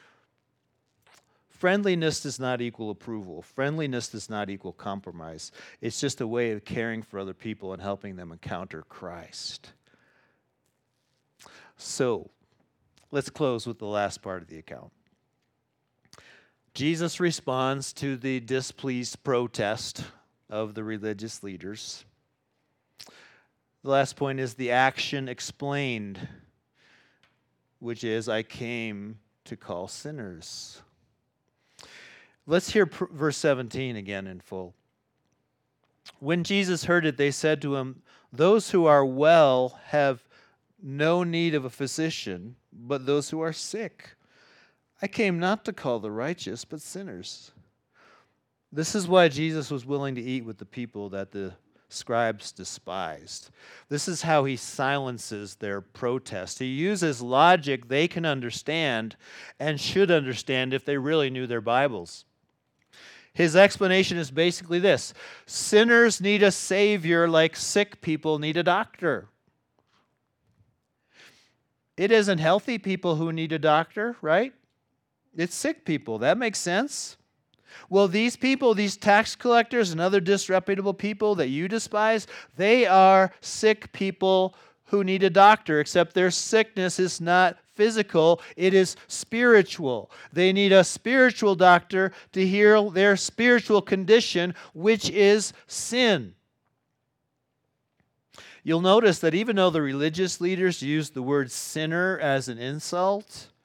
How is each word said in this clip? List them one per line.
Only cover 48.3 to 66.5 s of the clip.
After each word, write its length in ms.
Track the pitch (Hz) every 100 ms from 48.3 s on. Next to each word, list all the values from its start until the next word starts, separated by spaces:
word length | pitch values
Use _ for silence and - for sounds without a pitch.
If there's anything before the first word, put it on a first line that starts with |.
| _ _ _ _
This 220 | 143 160
is 120 | 214 175
why 220 | 185 170
Jesus 420 | 139 160 160 135
was 140 | 143
willing 300 | 123 143 139
to 80 | 127
eat 240 | 120 131 113
with 100 | 107
the 80 |
people 460 | 98 - 117 107 101
that 200 | 98 98
the 220 | 101 95 92 _ _ _
scribes 640 | - - 117 117 107 -
despised. 1000 | - 92 - - 92 85 73 78 - - _ - - -
This 180 | 143 -
is 140 | 165
how 220 | 165 156
he 120 | 135 127
silences 1000 | - - 131 139 131 120 - 104 101 -
their 260 | 107 98
protest. 760 | 95 - 123 127 127 98 90 -
He 80 | 127
uses 540 | 131 175 208 165 127
logic 680 | 123 127 165 185 143 131 120
they 200 | 135 170
can 160 | 180
understand 880 | 165 135 120 - - 160 151 117 110 - - - - -
and 180 | 147 147
should 320 | - 185 196
understand 640 | 170 131 117 - 131 127
if 140 | 131 -
they 100 | 143
really 320 | 135 160 139
knew 180 | 127 127
their 140 | 117
Bibles. 640 | 107 123 143 107 85 - _ _ _ _ _ _ _ - - - _
His 220 | - 170 160
explanation 600 | 196 - 190 185 185 175
is 140 | 147
basically 480 | 135 170 170 175 170
this: 340 | 190 139 - - - -
sinners 760 | - - - 208 233 233 233 -
need 220 | 190 208
a 80 | 202